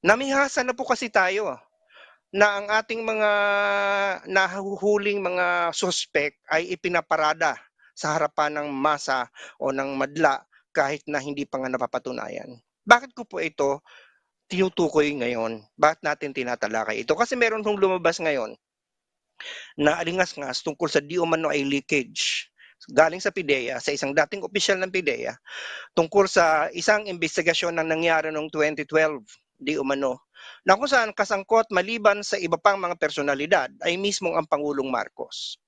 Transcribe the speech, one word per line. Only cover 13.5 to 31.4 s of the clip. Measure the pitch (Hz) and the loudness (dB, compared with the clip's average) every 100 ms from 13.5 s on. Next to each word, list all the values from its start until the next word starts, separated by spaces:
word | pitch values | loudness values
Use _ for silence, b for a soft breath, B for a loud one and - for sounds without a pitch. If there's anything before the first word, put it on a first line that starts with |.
| - 139 143 b b b b b _ _ | -2 -2 -2 b b b b b _ _
tinutukoy | 180 190 - 165 156 147 143 | 0 0 0 0 2 2 0
ngayon? | 120 120 113 113 107 _ | -4 -2 -4 -6 -14 _
Bakit | 151 160 | 2 2
natin | 151 151 147 135 | -4 -4 -6 -6
tinatalakay | 123 120 107 110 107 107 117 | -6 -4 -4 -4 -4 -6 -2
ito? | 156 | 0
Kasi | 233 254 | 0 0
meron | 226 220 | 0 0
hong | 214 208 | -4 0
lumabas | 190 185 170 170 | 2 2 0 0
ngayon | 165 139 104 - _ _ _ _ _ _ _ _ B B B - | -2 -2 -4 -10 _ _ _ _ _ _ _ _ B B B 0
na | 147 170 | 0 0
alingas-ngas | 165 180 180 - 139 123 | -2 -2 -2 -2 -8 -6
tungkol | - 147 160 | -6 -4 0
sa | 160 | 0
di | 147 175 | 0 -2
umano | 165 165 160 | 0 0 0
ay | 147 | 0
leakage | 139 139 - 151 117 107 - - - _ b b - | 0 -2 0 -2 -2 -4 -4 -4 -8 _ b b -2
galing | 139 160 180 | 4 4 4
sa | 196 | -4
pideya, | 190 156 139 120 127 | -4 0 0 0 -4
sa | - 143 | -4 -4
isang | 139 | 0
dating | 143 147 196 | 0 0 -2
opisyal | 165 202 - 190 | -4 -2 2 0
ng | 185 | 0
pideya, | 190 160 120 120 117 B B B B B - | -2 -2 -2 -6 -8 B B B B B 0
tungkol | 165 202 190 | 2 4 4
sa | - 165 156 156 175 | 4 4 4 0 -2
isang | 170 214 208 | 2 2 0
investigasyon | 175 160 - 165 165 170 170 | -4 -2 0 0 0 0 -2
na | 160 | 0
nangyari | 160 165 160 156 | 0 2 2 0
noong | 156 156 | -6 -6
twenty | 156 151 151 | 0 0 0
twelve, | 147 156 156 143 107 - _ _ | 0 2 2 0 -12 -20 _ _
di | 135 151 | -4 -2
umano, | 135 139 139 127 _ B B B - | -2 0 -2 -4 _ B B B 4
na | 196 | 4
kung | 277 | 4
saan | 262 220 - | 2 2 -2
kasangkot | 202 202 | -2 -2